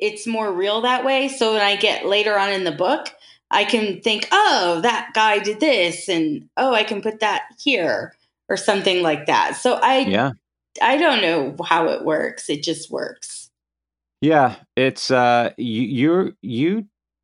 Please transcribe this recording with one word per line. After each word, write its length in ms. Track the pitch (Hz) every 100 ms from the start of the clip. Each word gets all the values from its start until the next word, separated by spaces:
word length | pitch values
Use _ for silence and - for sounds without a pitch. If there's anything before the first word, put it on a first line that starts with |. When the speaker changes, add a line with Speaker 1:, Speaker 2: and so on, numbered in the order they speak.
Speaker 1:
it's 240 | 214 214 233
more 260 | 220 214
real 300 | 180 202 220
that 240 | 247 254 262
way. 220 | 269 277
So 260 | 269 226
when 80 | 220
I 140 | 202 196
get 280 | 208 -
later 340 | 185 208 208 208
on 120 | 196
in 140 | 190
the 80 | 180
book, 360 | 151 185 311 - - - _ -
I 140 | 202
can 380 | 202 226 214 175
think, 260 | 226 214 -
"Oh, 500 | 381 403 247 175 165
that 300 | 233 226 -
guy 240 | 220 220 208
did 220 | 202 214
this," 480 | 302 226 175 165 -
and, 360 | 165 156 143 - -
"Oh, 160 | 262
I 100 | 226
can 160 | 214 202
put 200 | 214 220
that 240 | 214 185 - -
here," 540 | 285 226 156 104 - _ _ _ -
or 80 | 185
something 440 | - 196 185 180
like 220 | 165 151 151
that. 300 | 117 71 -
So 180 | 254 -
I, 180 | 247 269
Speaker 2:
Yeah. 320 | 226 202 139 - _ _ _ -
Speaker 1:
I 160 | 233 294
don't 240 | 330 233
know 340 | 170 165 135 151
how 240 | 160 170 160
it 160 | -
works. 460 | 165 151 - - -
It 120 | 143
just 280 | 147 156 -
works. 600 | - - - - - - _ _ _ _ _ _ _
Speaker 2:
Yeah, 360 | 147 151 127 - _ 123
it's, 340 | 131 - -
uh, 420 | 131 123 120 117 -
you, 260 | 123 110
you're, 500 | 120 127 151 180 - -
you, 440 | - 117 160 220 208 _ _ _